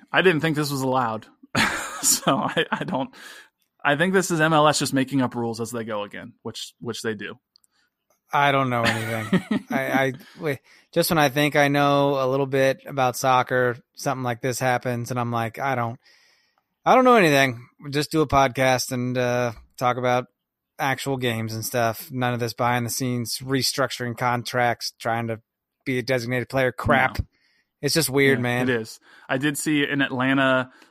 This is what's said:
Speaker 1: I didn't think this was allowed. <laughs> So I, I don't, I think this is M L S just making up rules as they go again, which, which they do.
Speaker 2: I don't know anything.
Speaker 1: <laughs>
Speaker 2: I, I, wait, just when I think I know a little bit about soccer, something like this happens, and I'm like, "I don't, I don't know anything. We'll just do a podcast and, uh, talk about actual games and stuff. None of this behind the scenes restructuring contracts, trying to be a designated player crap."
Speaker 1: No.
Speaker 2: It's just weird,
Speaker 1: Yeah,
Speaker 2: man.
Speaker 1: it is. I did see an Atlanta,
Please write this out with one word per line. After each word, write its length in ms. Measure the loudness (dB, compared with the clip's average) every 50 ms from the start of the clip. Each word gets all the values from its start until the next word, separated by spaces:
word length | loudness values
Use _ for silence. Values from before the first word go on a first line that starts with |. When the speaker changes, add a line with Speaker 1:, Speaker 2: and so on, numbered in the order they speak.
| -12 _
Speaker 1:
I 100 | 0 4 4
didn't 180 | 6 4 4
think 140 | 2 0 0 0
this 140 | -2 -2
was 100 | -2 -2
allowed. 460 | -2 0 0 0 0 -2 -4 -6 -10 -14 _ _ -20 _ -2
<laughs> 240 | -2 -2 -2 -2 -6 -8 -10 -10 -4
So 340 | -2 0 0 0 0 0 0
I, 300 | 0 -2 -2 -2 -2 -2 -2
I 120 | -4 -6 -4
don't, 300 | -4 -4 -4 -6 -6 -10 -16 -20 -20 -20 -20 -20 _ _ _ _ _ _ _ 0
I 100 | 0 2
think 160 | 2 2 2 2
this 180 | 0 0 2
is 100 | 0 2
M 120 | 2 4 4
L 140 | 6 6 4
S 120 | 4 2
just 120 | 0 0
making 300 | 0 -2 -2 0 0 0
up 140 | 0 0 -2
rules 260 | -4 -4 -4 -4 -6
as 80 | -8 -6
they 140 | -6 -8 -6
go 180 | -6 -6 -6
again, 320 | -6 -8 -10 -14 -16 -16 -18 _
which, 320 | _ -12 -12 -10 -14 -14 -16 _
which 240 | -10 -10 -8 -6 -6
they 100 | -6 -6
do. 240 | -6 -8 -12 -12 -14 _ _ _ _ _ _ _ _ _ _ _ _ _ _ _ _ _ _ 0
Speaker 2:
I 180 | 2 2 4
don't 200 | 4 2 2 0
know 100 | 0 0
anything. 840 | 0 0 -2 -2 -4 -4 -4 -6 -2 0 0 0 0 -2 -4 -6 -4 -4
Speaker 1:
<laughs> 20 |
Speaker 2:
I, 80 | -4 -4 -2 0
I, 220 | 0 0 0 0 -2 -6 -12 -20 -16 -8
wait, 200 | -6 -6 -6 -6 -8 _ _ _ _ _
just 200 | -2 0 0 2
when 80 | 4 4
I 100 | 4 4
think 260 | 4 2 2 2 4
I 120 | 4 4 4
know 480 | 4 2 2 4 4 4 2 2 2 0
a 60 | 0 0
little 200 | 0 0 0 0
bit 340 | 2 2 2 2 0 -2 -6 -8
about 280 | -2 0 0 0 0 0
soccer, 600 | 2 2 4 4 2 2 0 0 0 0 -2 -4 -10 _ _
something 280 | -6 -4 -4 -4 -2 -2
like 180 | -4 -4 -2
this 160 | -4 -4 -4 -2
happens, 520 | 0 0 0 0 -2 -4 -4 -4 -4 -6
and 80 | -4 -4
I'm 120 | -4 -2
like, 280 | -2 -2 -4 -4 -6 -6
"I 160 | -4 -2 -2
don't, 240 | -2 -2 -4 -6 -10 _ _ _ _ _ _ _ _ _ _ _ _ _ _ _ _ _
I 120 | 4 6
don't 80 | 6 8
know 100 | 8 8 8
anything. 500 | 8 6 6 6 4 4 2 -4 -12 -20 _ _
We'll 120 | -12 -6
just 200 | -4 -4 -2 0
do 100 | 0 0
a 60 | 2 4
podcast 640 | 4 4 4 4 2 2 2 2 2 0 -2 -4
and, 240 | -4 -4 -4 -2 -2
uh, 360 | -2 0 0 0 0 -2 -2 -4 -8 -16 _ _ -2
talk 200 | -2 -2 0 0
about 280 | 0 0 0 0 -2 -4 _ _ _ _ _ _ _ _ _ -6
actual 380 | -4 -4 -4 -4 -4 -6 -4 -2
games 360 | -2 -2 -2 -2 -4 -6 -6
and 100 | -8 -8
stuff. 460 | -4 -2 -2 -2 -2 -2 -6 -10 -10
None 220 | -6 -4 -2 -2 -2
of 60 | -2
this 140 | -4 -6 -4
behind 300 | -2 -2 0 0 0 -2
the 40 | -4
scenes 480 | -4 -4 -4 -4 -4 -4 -6 -6 -8 -8
restructuring 800 | -4 -2 -2 0 0 -2 -2 -2 -2 -2 -4 -6 -6 -8 -6 -2
contracts, 760 | -2 -2 -2 -2 -4 -4 -2 0 0 0 0 -2 -6 -10 -12 _
trying 300 | -4 -4 -2 -2 -4 -6
to 120 | -6 -8 -10 _ _ _ _ _ _ _ _
be 140 | -4 -4 -4
a 20 | -2
designated 460 | -2 -2 -2 -2 -2 -4 -4 -4 -2
player 220 | -2 0 0 0
crap." 480 | 0 -2 0 2 2 4 2 2 0 -4
Speaker 1:
No. 60 | -8 -10 _ _ _ _ _ _ _ _ _ _
Speaker 2:
It's 120 | -4 -2 0
just 140 | 0 0 0
weird, 260 | 2 4 4 4 4 4
Speaker 1:
Yeah, 60 | 2
Speaker 2:
man. 260 | 0 0 0 0 0
Speaker 1:
it 100 | 0 -2
is. 180 | -4 -8 -12 -20 _ _ -20 -20 -8 -6
I 100 | -4 -2
did 180 | 0 -2 -2 -2
see 260 | -2 0 0 2 0
an 160 | 0 0 0
Atlanta, 680 | 0 -2 0 -2 0 0 2 2 2 2 2 0 -2 -4 -10 -20 -20 _